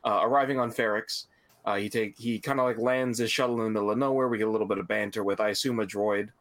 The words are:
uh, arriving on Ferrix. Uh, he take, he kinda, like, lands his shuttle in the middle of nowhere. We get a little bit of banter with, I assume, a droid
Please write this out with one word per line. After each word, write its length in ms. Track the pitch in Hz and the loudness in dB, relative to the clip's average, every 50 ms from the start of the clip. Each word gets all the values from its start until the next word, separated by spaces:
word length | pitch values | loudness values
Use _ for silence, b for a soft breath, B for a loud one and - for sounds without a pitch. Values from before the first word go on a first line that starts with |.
| - | 0
uh, 160 | 113 104 95 80 | 2 2 4 4
arriving 360 | 113 131 143 139 135 139 131 | 4 4 2 2 2 0 0
on 120 | 123 117 117 | 0 -2 0
Ferrix. 540 | - 120 110 104 107 113 - - - - b b b b b b _ _ | 0 0 0 0 -2 -2 -4 -8 -10 -10 b b b b b b _ _
Uh, 120 | 107 101 | -2 -2
he 120 | 101 104 104 | -2 -2 -2
take, 300 | - 117 110 104 98 - | -2 -2 -2 -2 -6 -6
he 200 | 113 117 117 107 | -4 -4 -4 -2
kinda, 220 | - 139 139 135 127 | -2 -2 0 0 2
like, 140 | 123 120 110 | 0 0 0
lands 420 | 113 127 127 127 131 127 120 113 | 0 0 2 2 0 0 0 -2
his 120 | 120 110 | -2 0
shuttle 280 | - - 135 123 120 117 | 0 0 0 0 0 0
in 40 | 113 | 0
the 60 | 110 | 0
middle 220 | 110 107 104 104 | 0 0 2 2
of 60 | 104 120 | 2 2
nowhere. 300 | 139 135 135 131 131 127 | 2 2 2 2 2 0
We 100 | 120 107 | 0 0
get 100 | 107 110 | 0 0
a 40 | |
little 160 | 110 110 107 95 | 2 0 0 0
bit 100 | 104 98 | -2 -2
of 80 | 92 85 | -2 -2
banter 360 | 107 107 104 101 - 113 101 | -2 -2 -2 -2 -4 -2 0
with, 160 | 101 98 98 | 0 0 2
I 100 | 107 107 | 0 0
assume, 300 | 101 - - 135 120 113 | 0 0 0 0 0 0
a 60 | 107 | -2
droid 440 | 95 104 101 104 107 104 101 104 107 - _ | -2 -2 0 0 2 2 0 -2 -4 -10 _